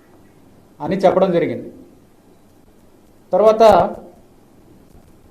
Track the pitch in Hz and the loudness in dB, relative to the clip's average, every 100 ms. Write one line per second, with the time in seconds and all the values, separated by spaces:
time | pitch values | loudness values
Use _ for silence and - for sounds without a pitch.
0 | _ - _ _ _ _ _ - 151 185 | _ -20 _ _ _ _ _ -14 -8 -2
1 | 180 180 190 170 147 117 - - - _ | 0 0 0 -2 -4 -8 -14 -20 -20 _
2 | _ _ _ _ _ _ _ _ _ _ | _ _ _ _ _ _ _ _ _ _
3 | _ _ _ 185 214 220 220 180 190 - | _ _ _ 0 0 4 4 4 0 -6
4 | - - _ _ _ _ _ - _ - | -20 -20 _ _ _ _ _ -20 _ -20
5 | - - - | -20 -20 -20